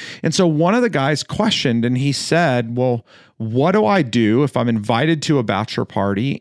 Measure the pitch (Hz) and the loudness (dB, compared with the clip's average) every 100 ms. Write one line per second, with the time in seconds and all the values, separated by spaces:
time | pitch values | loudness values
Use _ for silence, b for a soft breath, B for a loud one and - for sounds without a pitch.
0 | B B 165 190 175 151 170 240 240 147 | B B -2 2 2 2 2 2 0 0
1 | 139 147 - - 220 - 139 117 123 127 | 0 -2 -4 -2 -2 0 0 0 0 0
2 | 143 135 - 165 165 123 117 120 127 120 | -2 -2 -2 0 2 0 -2 -2 0 -2
3 | - B B B 113 120 165 208 214 196 | -6 B B B -4 0 2 2 2 2
4 | 131 120 110 117 147 127 120 113 107 117 | 2 2 4 2 2 0 0 0 0 0
5 | 156 160 - 143 107 101 113 - 101 - | 2 0 0 0 0 -2 -2 -4 -4 -2
6 | 98 98 135 - | -2 0 -2 -4